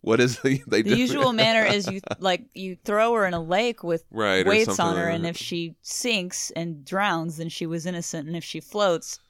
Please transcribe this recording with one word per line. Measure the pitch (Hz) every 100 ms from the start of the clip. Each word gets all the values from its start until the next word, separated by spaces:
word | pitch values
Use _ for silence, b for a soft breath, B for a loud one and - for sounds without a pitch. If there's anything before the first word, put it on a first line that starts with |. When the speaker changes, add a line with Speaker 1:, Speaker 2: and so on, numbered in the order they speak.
Speaker 1:
What | - 113
is | 123 120
the, | 139 135
<laughs> | -
they | 104
Speaker 2:
The | 110
Speaker 1:
do? | 220
Speaker 2:
usual | 247 285 262
manner | 226 220 226
is | 214 208 190
you, | 190 - 202
like, | 190 180 -
you | - 190 180
throw | - 208 226
her | 233 190
in |
a | 170
lake | 160 185 240 226
with | 170 165 -
Speaker 1:
Right, | 110 104 92 92
or |
Speaker 2:
weights | 214 226 98
Speaker 1:
something |
Speaker 2:
on | 170 185
her, | 170
Speaker 1:
like |
Speaker 2:
and | 165
Speaker 1:
that. | 170
Speaker 2:
if | 170
she | - 175 170 -
sinks | - - 254 220 180 - -
and | - 170 151
drowns, | 135 190 202 165 165 156
then | 165
she | -
was | 165 165 165
innocent, | 175 170 165 147
and | 170
if |
she | - 160
floats | - 208 202 165 - -